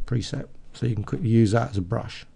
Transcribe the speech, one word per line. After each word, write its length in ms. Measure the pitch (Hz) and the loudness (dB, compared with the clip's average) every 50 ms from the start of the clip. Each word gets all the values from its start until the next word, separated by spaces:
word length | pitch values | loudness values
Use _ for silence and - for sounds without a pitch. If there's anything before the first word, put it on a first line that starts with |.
| - | 0
preset. 440 | - 117 - - - - - - - - - - - - | 0 0 -2 -2 -2 -6 -8 -8 -10 -14 -16 -16 -14 -8
So 120 | - 123 | -4 -2
you 80 | 120 110 | -2 0
can 100 | 104 98 | -2 -2
quickly 240 | - - - 175 107 | -4 -4 -2 2 4
use 240 | 113 117 117 98 104 | 6 6 6 6 6
that 200 | 117 120 - - | 4 2 2 -2
as 40 | |
a 60 | 101 90 | -2 -2
brush 420 | 87 113 - - - - - - - - | 0 -2 -4 -4 -6 -10 -14 -16 -18 -20